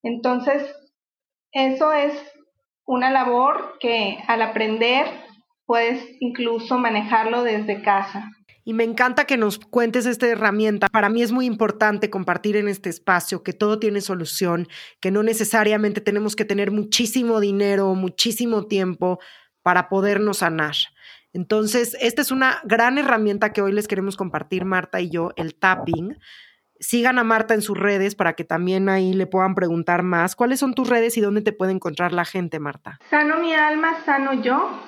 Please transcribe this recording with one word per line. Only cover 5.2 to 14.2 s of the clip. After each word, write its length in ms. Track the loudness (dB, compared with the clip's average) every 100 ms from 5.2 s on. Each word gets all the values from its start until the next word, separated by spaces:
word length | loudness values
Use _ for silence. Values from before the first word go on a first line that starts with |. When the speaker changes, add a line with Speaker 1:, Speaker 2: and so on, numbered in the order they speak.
| -18 -20 _ _ _
Speaker 1:
puedes 380 | 0 2 -2 -8 -6
incluso 580 | -6 -2 -2 -2 -2 0
manejarlo 680 | 0 0 0 0 2 0
desde 380 | 0 -2 -2 -2
casa. 500 | 2 0 0 -8 -12 -18 _ _ -8
Speaker 2:
Y 80 |
me 100 | -2
encanta 420 | -2 2 0 2 0
que 120 | 2
nos 200 | 0 -2
cuentes 480 | -4 0 0 0 0
esta 220 | 0 0
herramienta. 600 | 2 0 2 0 2 2
Para 200 | 2 2
mí 120 | 2
es 100 | 2
muy 140 | 0 -2
importante 640 | 0 -2 2 0 2 -2
compartir 460 | -2 -2 -2 0 0
en 120 | 0
este 220 | -4 -8
espacio 540 | -6 2 2 2 -6
que 100 | -6
todo 260 | -2 0 2
tiene 220 | 0 -2
solución, 680 | -4 -6